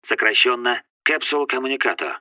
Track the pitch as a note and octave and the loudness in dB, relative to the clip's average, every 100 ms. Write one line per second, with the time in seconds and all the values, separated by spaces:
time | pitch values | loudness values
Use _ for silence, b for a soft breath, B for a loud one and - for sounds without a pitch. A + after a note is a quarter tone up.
0 | - - A2 G#2 B2 A#2+ A#2+ A#2 - _ | -4 0 2 4 2 2 0 -2 -4 _
1 | - D#3 - D3 C#3+ C3 C3 C3+ B2 - | -2 0 0 0 0 -2 -2 0 -2 -2
2 | D2+ - | -6 -8